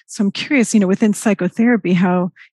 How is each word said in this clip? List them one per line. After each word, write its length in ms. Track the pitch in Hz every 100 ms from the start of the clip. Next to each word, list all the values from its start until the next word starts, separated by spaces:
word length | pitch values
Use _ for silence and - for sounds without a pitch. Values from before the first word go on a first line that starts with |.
| _
So 180 | -
I'm 60 | 196
curious, 420 | - - 285 220
you 60 | 220
know, 60 | 185
within 260 | 196 220
psychotherapy, 800 | 196 - 196 180 - 226 233 175
how 380 | 180 185 180 175 - -